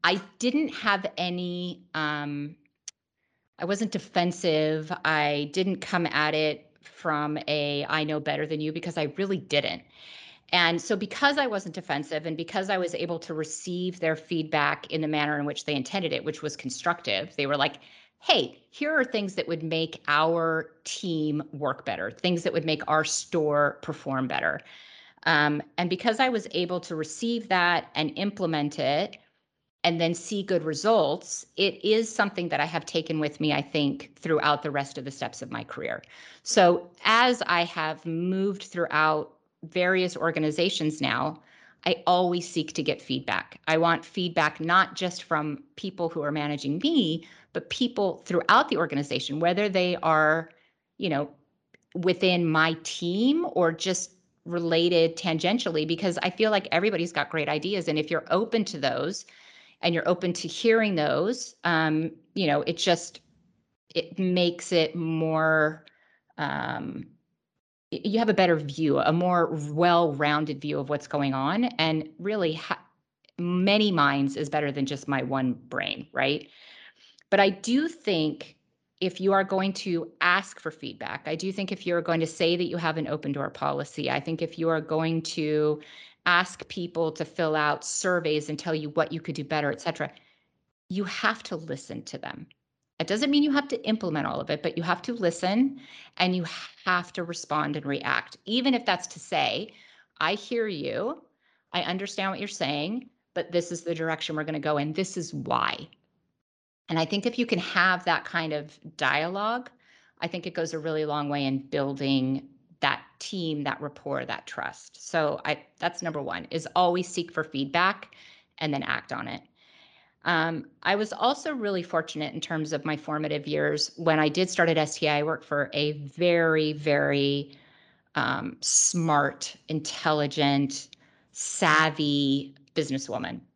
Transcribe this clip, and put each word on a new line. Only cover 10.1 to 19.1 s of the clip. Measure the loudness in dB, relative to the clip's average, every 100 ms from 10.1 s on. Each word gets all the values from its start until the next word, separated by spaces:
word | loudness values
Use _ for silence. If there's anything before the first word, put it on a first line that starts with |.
| -20 -20 -20 0
And | 2 4 2
so | -2
because | -4 -4 0 2 2
I | 0
wasn't | -2 -6
defensive | -12 -4 -4 -2 -6 -4
and | -6
because | -4 -4 0
I | 0
was | -2
able | -4 -4 -6
to | -6
receive | -6 -6 -8 -6 -4 -4 -2
their | -2
feedback | -2 -2 -4 0 2 2 0 -4
in | -4
the | 0
manner | 0 0 0
in | -2
which | -4
they | -4
intended | -4 -2 -4 -2
it, | -2
which | -4 -6
was | -8
constructive, | -8 -10 -4 -2 -2 -2 -2 -2 -4
they | 0
were | 2
like, | 0 -2 -20 -20 _ _
"Hey, | 2 2 2 -8 _
here | -6 0
are | 2
things | 0